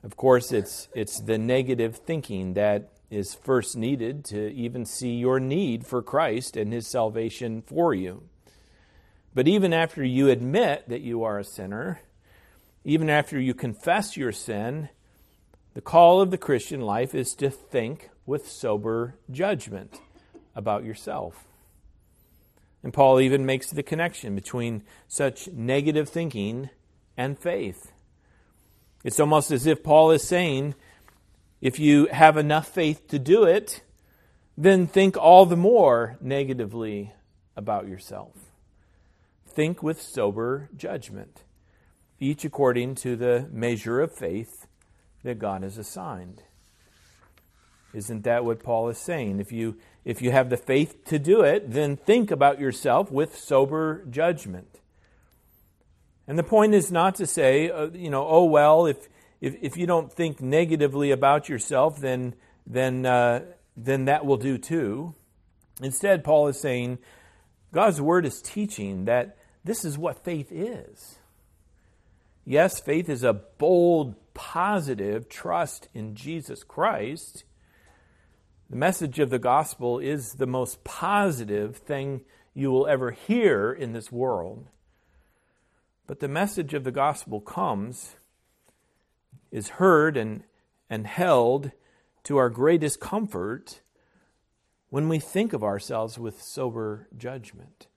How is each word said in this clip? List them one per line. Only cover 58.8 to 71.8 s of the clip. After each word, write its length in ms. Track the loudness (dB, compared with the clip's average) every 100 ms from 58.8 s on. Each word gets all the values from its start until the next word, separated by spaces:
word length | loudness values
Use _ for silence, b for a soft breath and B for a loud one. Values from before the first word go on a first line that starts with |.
| 6
if, 220 | 0 -8 b b b
if, 140 | -8 -6
if 160 | -8 -4
you 100 | 0
don't 260 | 0 0
think 280 | -4 -4 -4
negatively 720 | 0 2 2 2 0 0 0
about 380 | 4 4 2 0
yourself, 500 | -8 -2 2 2 0
then, 360 | -6 -4 -6 -10 b b -8
then, 400 | -2 -2 0 2
uh, 380 | 4 4 0 -4 -20 _ -10
then 300 | -2 0 2
that 180 | 0
will 120 | 2 0
do 220 | 0 -4
too." 560 | -4 -2 -2 -4 -10 -16 _ _ _ _ _ -12
Instead, 440 | -8 -4 2 2
Paul 240 | 4 4 4
is 120 | 0
saying, 380 | -4 -2 -4 -8 b b b b b _ _
God's 280 | 2 2 2
word 240 | 2 2 0
is 160 | -6
teaching 640 | -12 -8 -8 -6 -8 -6 0
that 300 | 0 -2 -10 b b
this 200 | -8 -6
is 120 | -6 -6
what 280 | -6 -6
faith 280 | -8 -8 -8
is. 680 | -8 -8 -10 -16 -20 -20 -20 _ _ _ _ _ _